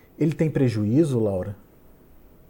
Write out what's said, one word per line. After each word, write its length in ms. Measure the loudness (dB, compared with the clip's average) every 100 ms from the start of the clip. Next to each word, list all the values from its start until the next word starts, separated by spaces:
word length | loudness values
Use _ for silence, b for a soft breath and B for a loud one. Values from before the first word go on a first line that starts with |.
| b -2
ele 160 | -2
tem 160 | 0 -2
prejuízo, 680 | 0 0 0 2 2 2 0
Laura? 340 | 0 -2 -6 -12 -18 -20 -20 -20 -20 -20 -20 -20 -20